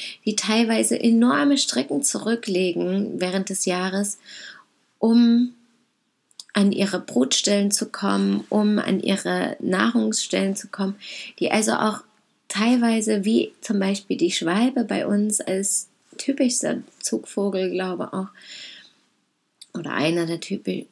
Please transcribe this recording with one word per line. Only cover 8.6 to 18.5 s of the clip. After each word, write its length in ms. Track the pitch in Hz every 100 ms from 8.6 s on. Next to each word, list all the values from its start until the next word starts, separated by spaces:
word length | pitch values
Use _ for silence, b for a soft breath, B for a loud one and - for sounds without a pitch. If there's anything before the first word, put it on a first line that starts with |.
| 208 208
an 220 | - 190
ihre 560 | - 190 180 180 - -
Nahrungsstellen 960 | - 185 226 233 220 214 - 185 196
zu 140 | 196 -
kommen, 260 | - 196 202 B B B B
die 100 | -
also 220 | 214 220
auch 300 | 220 214 - - _ _ _ -
teilweise, 720 | 196 226 247 233 226 214 214
wie 280 | 190 226 - -
zum 180 | - 208
Beispiel 380 | 190 196 - 262
die 160 | 170
Schwalbe 500 | - 165 190 247 269
bei 240 | 208 196 -
uns 340 | 208 214 214
als 460 | - 190 196 - - _ _ -
typischster 600 | - 269 254 - 160 - - -
Zugvogel, 720 | - 220 - - 202 190 185
glaube 420 | 180 185 175 -
auch, 140 | 190 190 - B